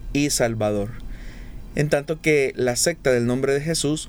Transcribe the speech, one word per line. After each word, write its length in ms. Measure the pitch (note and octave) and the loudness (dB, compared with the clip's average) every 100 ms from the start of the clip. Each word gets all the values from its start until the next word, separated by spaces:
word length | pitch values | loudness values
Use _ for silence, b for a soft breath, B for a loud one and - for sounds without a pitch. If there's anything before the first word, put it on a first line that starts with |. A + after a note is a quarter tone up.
| - | -2
y 180 | C#3+ C#3+ | 0 2
Salvador. 600 | - A#2+ A2+ G#2+ G#2 G#2 - - B B B B B B | 2 0 2 0 0 -2 -6 -10 B B B B B B
En 160 | - D3 | -2 2
tanto 320 | D3 C#3 D#3+ | 0 0 -2
que 300 | D#3 D3 C3+ - | 2 4 4 0
la 200 | B2 A#2+ | 0 2
secta 340 | - B2+ C#3 | 0 0 2
del 160 | B2 A#2+ | 2 2
nombre 260 | B2+ C3+ | 2 2
de 80 | C#3 | 0
Jesús 480 | D3+ D#3+ C#3+ D3+ | 0 0 0 -2